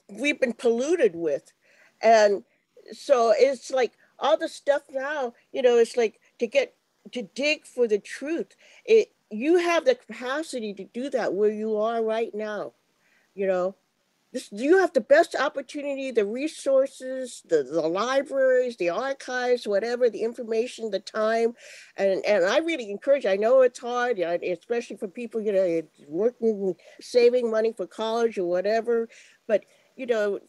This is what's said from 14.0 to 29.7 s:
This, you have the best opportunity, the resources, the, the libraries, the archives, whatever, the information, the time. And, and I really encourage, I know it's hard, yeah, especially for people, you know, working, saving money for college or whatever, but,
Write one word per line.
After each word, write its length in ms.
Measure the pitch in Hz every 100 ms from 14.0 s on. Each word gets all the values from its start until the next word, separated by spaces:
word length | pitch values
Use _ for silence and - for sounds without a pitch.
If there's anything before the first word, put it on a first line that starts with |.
| _ _ _
This, 200 | 262 -
you 240 | 208 277 381
have 160 | 359
the 80 | 262
best 340 | 208 294 -
opportunity, 760 | - 277 277 254 294 285 277 269
the 160 | 226 202
resources, 1160 | 240 311 - 277 269 269 - 262 262 254 - -
the, 140 | 160
the 180 | 127 160
libraries, 960 | 156 185 240 269 277 269 262 254 254 233
the 140 | 175
archives, 760 | 180 269 277 - 254 247 247 233
whatever, 440 | 196 226 240 247
the 120 | 208
information, 680 | 226 240 220 220 247 - 226
the 100 | 190
time. 540 | - 220 214 226 233 233 - - - -
And, 260 | 196 185 -
and 180 | 208
I 140 | 185 269
really 320 | 330 311 208
encourage, 340 | 202 - 277
I 120 | 240 196
know 260 | 220 262
it's 160 | 254 -
hard, 400 | 240 247 247 214
yeah, 140 | 165
especially 640 | 175 175 175 - 240 - 220
for 120 | 208
people, 320 | 240 233 226
you 120 | 214
know, 300 | 190 185 165 156 _ 143
working, 640 | 160 226 240 226 202 190 170 - -
saving 500 | - 247 240 247 240
money 220 | 220 226
for 140 | 220 180
college 500 | - 220 226 233 208
or 80 |
whatever, 640 | 175 180 196 226 226 233 226 - - _ -
but, 180 | 202 _